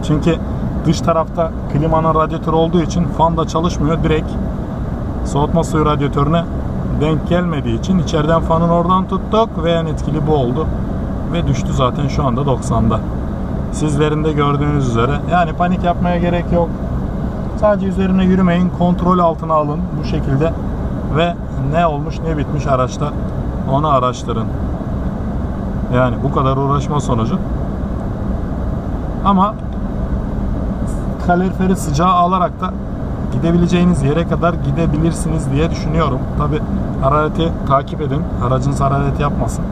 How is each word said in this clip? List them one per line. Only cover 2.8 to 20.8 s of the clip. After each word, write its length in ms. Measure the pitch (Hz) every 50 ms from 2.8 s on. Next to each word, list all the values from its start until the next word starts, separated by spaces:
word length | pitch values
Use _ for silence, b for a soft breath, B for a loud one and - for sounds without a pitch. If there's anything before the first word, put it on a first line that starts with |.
için 220 | 160 143 - 175 175
fan 340 | - - - 156 165 165 160
da 100 | 160 -
çalışmıyor. 560 | - 160 165 175 170 - 143 147 165 160 -
Direkt 280 | 160 156 156 156 - - - - - - - - - - - - - - - - - - - -
soğutma 380 | - - 139 147 147 - 165 160
suyu 220 | - - 156 151
radyatörüne 580 | 151 151 139 143 139 - 147 143 143 160 170 165 - - - - - - - - - - -
denk 260 | 135 156 160 147 - -
gelmediği 500 | 170 175 180 175 160 143 123 117 113 110
için 200 | - - 196 185
içeriden 420 | 151 - - 156 147 151 165 165
fanın 280 | 160 - 165 165 170 170
oradan 380 | 170 170 170 170 185 190 190 185
tuttuk 560 | 190 185 - - - 214 226 220 - 175 156
ve 80 | 170
en 140 | 170 165 165
etkili 420 | 160 147 131 - 151 147 151 147 147
bu 80 | 156
oldu. 320 | 147 127 120 127 156 156 - - - - - - - - - - - - - 156
Ve 140 | 170 160 -
düştü 260 | 135 - - - -
zaten 340 | 135 135 123 117 - 143 135
şu 180 | - - 147
anda 200 | 135 117 120 139
doksanda. 540 | 143 131 117 - - 120 113 113 113 113 107 104 - - - - - - - - - - - - -
Sizlerin 520 | - - 151 151 147 143 151 151 151 151 151
de 80 | 156
gördüğünüz 560 | 156 147 147 143 143 143 147 147 143 143 139 127
üzere. 300 | 117 113 113 120 143 143 - -
Yani 220 | 160 180 175 160 156
panik 300 | - 175 175 180 180 -
yapmaya 340 | 175 175 - 185 175 175 175
gerek 280 | 175 175 170 175 170 - 175
yok. 160 | 175 170 160 - - - - - - - - - - - - - - - - - -
Sadece 280 | - 214 208 196 185 196
üzerine 360 | 180 180 190 185 185 190 185
yürümeyin. 480 | 180 185 185 185 180 170 175 180 180 - -
Kontrol 400 | 175 175 180 180 180 175 180 180
altına 340 | 175 165 160 - 160 165 160
alın 260 | 156 151 147 147 160 180 185 156 143
bu 80 | - -
şekilde. 460 | - 151 135 139 135 139 147 165 160 - - - - -